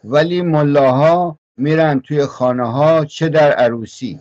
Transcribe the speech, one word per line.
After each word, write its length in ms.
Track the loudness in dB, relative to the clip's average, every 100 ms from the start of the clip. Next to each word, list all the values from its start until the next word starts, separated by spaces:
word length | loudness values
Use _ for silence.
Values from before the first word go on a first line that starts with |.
ولی 380 | -4 0 0 -2
ملاها 1000 | -2 0 2 2 2 4 2 2 -2 -8 _ -6
می‌رن 420 | -2 0 0 -2
توی 260 | -2 -4 -4
خانه‌ها، 800 | -2 -2 -2 -4 0 2 2 -2
چه 240 | -4 -2
در 220 | 2 2
عروسی، 680 | 2 0 -2 -10 -12 -14 -14